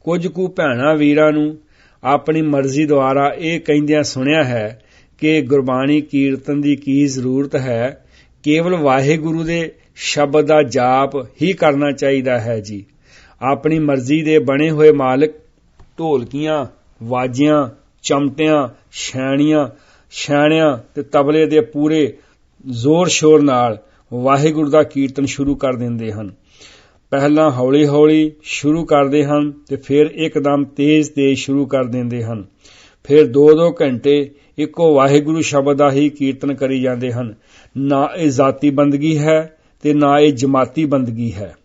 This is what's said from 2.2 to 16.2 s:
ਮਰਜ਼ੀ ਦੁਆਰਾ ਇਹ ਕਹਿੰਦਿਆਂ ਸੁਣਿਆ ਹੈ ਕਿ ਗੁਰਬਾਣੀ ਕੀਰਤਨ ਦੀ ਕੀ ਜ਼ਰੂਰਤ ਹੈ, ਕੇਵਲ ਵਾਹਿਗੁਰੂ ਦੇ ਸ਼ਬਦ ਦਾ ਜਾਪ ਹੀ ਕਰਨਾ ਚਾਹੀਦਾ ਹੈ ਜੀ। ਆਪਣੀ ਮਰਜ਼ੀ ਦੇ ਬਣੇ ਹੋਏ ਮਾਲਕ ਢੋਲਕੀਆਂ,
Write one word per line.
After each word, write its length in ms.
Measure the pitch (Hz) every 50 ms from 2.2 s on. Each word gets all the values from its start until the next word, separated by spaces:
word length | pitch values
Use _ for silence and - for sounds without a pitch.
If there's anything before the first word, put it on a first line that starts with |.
| 147 - 156 160
ਮਰਜ਼ੀ 440 | 160 151 143 139 135 135 131 143 156
ਦੁਆਰਾ 480 | 147 147 139 135 131 135 139 139 143 127 -
ਇਹ 220 | 170 160 170 165
ਕਹਿੰਦਿਆਂ 420 | 165 - 147 147 147 147 151 151
ਸੁਣਿਆ 420 | 143 - - 135 127 139 151 160 147
ਹੈ 380 | 123 120 117 107 107 117 - _ _ _ _ _ _ _ _
ਕਿ 240 | 147 156 156 156
ਗੁਰਬਾਣੀ 580 | 139 120 143 139 131 131 127 127 131 139 147 151
ਕੀਰਤਨ 600 | 147 - - 139 139 139 135 127 - - 143 143
ਦੀ 160 | 143 143 143
ਕੀ 300 | - - 139 135 139 143
ਜ਼ਰੂਰਤ 500 | 139 131 131 123 127 131 135 139 143 131
ਹੈ, 480 | 127 127 127 120 113 120 131 143 _ _ _ _ _ _ _ _ _
ਕੇਵਲ 320 | _ 147 151 160 170 180 185
ਵਾਹਿਗੁਰੂ 680 | 170 147 139 131 135 135 143 160 160 151 165 160 165
ਦੇ 300 | 165 160 170 170 165 156 - _ _ _ _
ਸ਼ਬਦ 520 | - - - - 147 147 143 139 151 151
ਦਾ 160 | 143 156 151
ਜਾਪ 540 | 147 123 110 131 123 127 127 131 135 135 - 139 123 - _ -
ਹੀ 100 | 147 180
ਕਰਨਾ 400 | 190 170 170 156 143 143 147 143
ਚਾਹੀਦਾ 480 | 135 117 143 139 139 135 123 131 127 120
ਹੈ 200 | 110 117 117 110
ਜੀ। 240 | 98 101 107 98 101 _ _ _ _ _ _ - _ _ _ _
ਆਪਣੀ 360 | 117 127 139 123 120 156 160 160
ਮਰਜ਼ੀ 440 | 156 147 139 135 120 123 151 160
ਦੇ 160 | 160 151 156 156
ਬਣੇ 320 | 135 127 135 139 151 165
ਹੋਏ 220 | 160 151 156 156
ਮਾਲਕ 380 | 147 139 135 127 127 135 151 151 - - _ _ _ _ _ _ _ _ - _ _ -
ਢੋਲਕੀਆਂ, 680 | 165 160 147 127